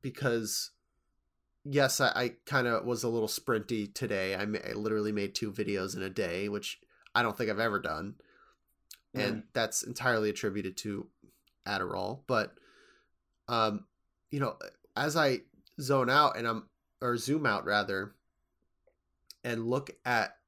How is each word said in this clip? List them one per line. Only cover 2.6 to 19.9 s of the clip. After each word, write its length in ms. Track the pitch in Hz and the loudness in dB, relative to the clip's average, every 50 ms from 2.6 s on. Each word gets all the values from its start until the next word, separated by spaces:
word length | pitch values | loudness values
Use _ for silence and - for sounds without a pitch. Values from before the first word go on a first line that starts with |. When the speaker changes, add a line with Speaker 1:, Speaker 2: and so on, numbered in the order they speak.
| 123 120 117 113 - | 2 4 2 0 0
Speaker 1:
was 180 | 113 123 113 120 | 0 -2 -2 0
a 60 | 120 | 0
little 180 | 113 117 110 107 | 0 0 0 0
sprinty 680 | - - - - 123 110 104 - 120 110 104 101 - | -2 -4 -2 0 0 0 0 -2 -2 -4 -4 -4 -6
today. 420 | - 131 110 104 98 95 95 95 | -6 -4 -2 0 0 0 0 -2
I 100 | 92 101 | -2 -2
ma-, 140 | 104 107 104 - - | -2 -2 -4 -4 -4
I 60 | 113 | -6
literally 380 | 104 107 110 110 107 104 107 | -4 -2 0 0 0 0 0
made 240 | 107 104 101 98 98 | 0 0 -2 -2 -4
two 160 | - - 107 | -6 -6 -6
videos 440 | 98 98 107 101 101 98 92 95 98 | -4 -4 -2 -2 0 -2 -2 -4 -4
in 60 | 92 | -4
a 80 | 95 95 | -6 -6
day, 380 | 95 - 101 87 85 90 101 104 | -2 -2 -2 0 0 -2 -2 -2
which 320 | 101 104 104 - - - _ _ _ _ _ - _ | -4 -4 -6 -6 -10 -10 _ _ _ _ _ -2 _
I 100 | 117 120 | 2 2
don't 140 | 113 101 - | 2 0 -2
think 120 | 123 107 | -2 -2
I've 100 | 107 95 | 0 0
ever 200 | 113 117 104 101 | 0 0 0 0
done. 360 | - 80 78 76 87 101 - _ - _ _ _ - _ _ _ _ _ _ _ _ _ - - _ _ _ | -2 -2 -4 -4 -6 -8 -10 _ -20 _ _ _ -20 _ _ _ _ _ _ _ _ _ -20 -20 _ _ _
And 240 | 131 107 104 113 110 | -2 0 0 -2 -4
Speaker 2:
Mm. 60 | - - _ | -8 -6 _
Speaker 1:
that's 300 | 123 113 107 - - - | -2 -2 0 0 -4 -4
entirely 460 | - 120 - - 127 120 110 107 104 | -4 -8 -2 0 2 2 4 2 2
attributed 480 | 104 - - 107 95 104 98 98 92 - | 0 0 -2 -2 -2 -2 -6 -6 -8 -6
to 320 | - 107 101 101 113 - _ _ _ - _ _ _ _ _ _ _ | -6 -6 -6 -6 -6 -10 _ _ _ -20 _ _ _ _ _ _ _
Adderall. 560 | - 104 98 92 92 - 92 95 95 117 135 - - | -4 -2 -2 -2 -2 -4 -4 -4 -4 -6 -8 -4 -2
But, 260 | 127 113 107 - - - _ - _ - - _ _ _ _ _ _ _ _ _ _ _ _ - | 0 0 0 -2 -6 -16 _ -20 _ -20 -20 _ _ _ _ _ _ _ _ _ _ _ _ -2
um, 380 | 123 117 110 107 104 104 - _ _ _ _ _ _ _ _ _ | 2 2 2 2 2 -2 -6 _ _ _ _ _ _ _ _ _
you 100 | - 143 | -4 -2
know, 180 | 139 120 - - - - - _ _ _ _ | -2 -2 -2 -6 -12 -16 -16 _ _ _ _
as 220 | - 135 156 147 165 | -2 -2 0 2 4
I 240 | 156 139 131 - - _ _ _ _ - _ - | 4 4 2 0 -4 _ _ _ _ -20 _ -10
zone 280 | 143 127 143 135 127 117 | -2 2 2 4 4 6
out 280 | 131 143 151 143 - - | 6 6 6 6 4 2
and 100 | 117 117 | -2 -2
I'm, 220 | 113 110 - - _ _ _ _ _ _ | -2 -2 -4 -12 _ _ _ _ _ _
or 160 | - 123 120 120 | -2 0 0 0
zoom 280 | - - 143 160 151 | 0 0 0 2 4
out 200 | 127 104 98 - | 2 2 2 2
rather, 480 | 82 101 104 101 90 98 95 95 107 - _ _ _ _ _ _ _ _ _ _ _ _ _ _ _ _ _ _ _ _ _ _ _ - _ _ | 2 2 2 2 2 -2 -2 -4 -6 -10 _ _ _ _ _ _ _ _ _ _ _ _ _ _ _ _ _ _ _ _ _ _ _ -20 _ _
and 220 | 120 120 113 113 113 | -4 -2 -2 0 0
look 240 | 123 135 139 - | 0 -2 -2 -4